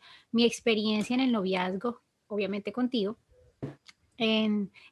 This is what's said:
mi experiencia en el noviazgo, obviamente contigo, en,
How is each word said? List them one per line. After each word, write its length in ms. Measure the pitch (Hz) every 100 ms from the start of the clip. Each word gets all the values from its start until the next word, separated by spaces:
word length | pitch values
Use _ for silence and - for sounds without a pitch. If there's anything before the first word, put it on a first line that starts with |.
| - - -
mi 120 | 233
experiencia 720 | 233 - 240 214 214 214 190
en 60 | 254
el 120 | 262
noviazgo, 680 | 226 185 185 185 190 240 233 _ _ -
obviamente 440 | 208 190 202 202
contigo, 440 | 220 247 247 196 240 _ _ _ - - - - - _ -
en, 520 | 220 220 220 208 196 - -